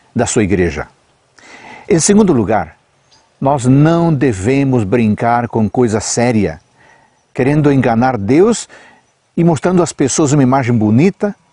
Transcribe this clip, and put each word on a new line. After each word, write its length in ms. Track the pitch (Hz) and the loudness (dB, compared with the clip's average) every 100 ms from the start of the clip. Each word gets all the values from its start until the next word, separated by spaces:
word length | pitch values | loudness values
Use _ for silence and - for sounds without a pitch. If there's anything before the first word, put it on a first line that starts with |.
| _ | _
da 100 | - | -4
sua 200 | 113 - | -2 0
igreja. 420 | 101 95 87 76 - _ _ _ _ _ - - - - - | 0 0 -2 -4 -12 _ _ _ _ _ -20 -20 -20 -16 -4
Em 100 | 165 | 0
segundo 340 | 147 202 202 | 2 2 2
lugar, 440 | 135 95 107 80 - _ _ _ _ _ _ | 2 0 -2 -4 -12 _ _ _ _ _ _
nós 260 | 135 143 123 | -2 0 2
não 480 | 135 156 170 165 | 2 4 2 0
devemos 680 | 147 135 98 98 135 139 127 | 0 -2 -2 -2 0 0 0
brincar 640 | 98 120 110 101 117 120 120 | 0 0 0 0 0 -2 -2
com 200 | 113 104 | -4 -2
coisa 300 | - 120 107 | 0 0 0
séria, 600 | - - 120 113 90 76 _ _ _ _ _ _ _ | -4 -2 0 0 -2 -6 _ _ _ _ _ _ _
querendo 400 | - 127 151 147 | -4 0 0 2
enganar 460 | 139 123 113 131 123 | 2 0 0 0 -2
Deus 500 | 98 143 214 220 - - - _ _ _ _ - | 0 2 2 0 -8 -20 -20 _ _ _ _ -2
e 80 | |
mostrando 400 | 170 160 175 180 | 0 0 0 0
às 80 | 170 | -2
pessoas 400 | - 139 - 151 | -2 -2 0 0
uma 100 | 147 | 2
imagem 340 | 127 135 123 120 | 2 0 0 0
bonita, 580 | 107 113 185 - 208 - _ | 2 2 2 0 -6 -8 _